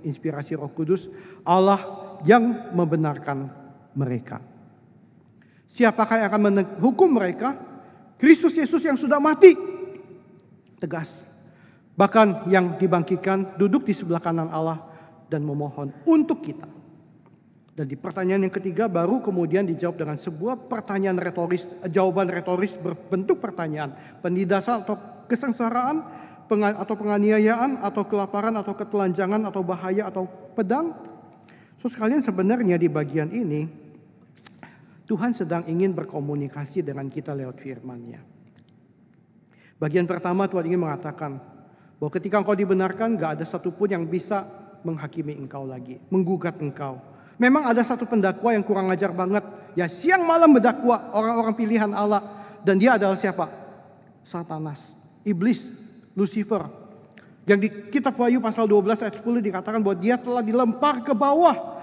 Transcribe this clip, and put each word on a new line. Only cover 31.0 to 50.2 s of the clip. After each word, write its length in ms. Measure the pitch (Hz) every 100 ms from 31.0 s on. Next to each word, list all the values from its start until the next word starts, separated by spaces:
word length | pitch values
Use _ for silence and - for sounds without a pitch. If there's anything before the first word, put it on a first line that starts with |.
| - - - - - - - _
So, 80 | 247
sekalian, 320 | - 214 294
sebenarnya 560 | 233 185 190 240 202 175
di 140 | 170
bagian 400 | 151 147 156 151
ini, 320 | 220 190 151 160 - - - - _ _ - - - - - - - -
Tuhan 240 | 196 240
sedang 320 | 233 170 170 165
ingin 240 | 165 196
berkomunikasi 960 | 175 - 156 143 147 139 147 143 190 147
dengan 240 | 139 139
kita 240 | 151 156
lewat 240 | 139 131 127
firman-Nya. 640 | 135 120 127 120 117 117 - _ _ _ _ _ _ _ _ _ _ _ _ _ _
Bagian 320 | - 156 175 175
pertama 400 | 180 180 185 190
Tuhan 240 | 190 165
ingin 160 | 180 160
mengatakan 560 | 143 151 - 147 135 - - - _ _ -
bahwa 160 | 151
ketika 240 | 180 190 208
engkau 160 | 196
dibenarkan, 640 | 196 190 190 185 196 226 214
gak 240 | 160 151
ada 20 |
satupun 460 | 165 175 180 165 202
yang 160 | 185 160
bisa 400 | 175 - 202 - - - - 165
menghakimi 480 | 156 143 165 147
engkau 320 | 143 135 139 135
lagi, 320 | 127 123 127 -
menggugat 480 | 190 175 185 175 160
engkau. 400 | 147 135 139 127 - - - -
Memang 240 | 247 294 262
ada 160 | 233
satu 240 | 233 247 240
pendakwa 480 | 220 190 185 233
yang 80 | 220
kurang 240 | 202 196 190
ajar 180 | 180 190
banget. 320 | 175 185 208 - - -
Ya, 160 | 170 175
siang 320 | - 320 370